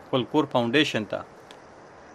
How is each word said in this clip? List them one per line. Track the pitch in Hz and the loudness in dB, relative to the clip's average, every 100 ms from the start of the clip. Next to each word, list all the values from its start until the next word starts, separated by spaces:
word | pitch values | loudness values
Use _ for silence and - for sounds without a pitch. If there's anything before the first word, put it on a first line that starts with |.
| - | -2
خپل | 135 113 | -2 0
کور | 151 143 | 0 2
فاونډیشن | 127 117 113 - 120 104 | 0 2 2 2 0 -4
ته | 101 - - - - - - - - - | -8 -10 -18 -20 -20 -20 -20 -20 -20 -20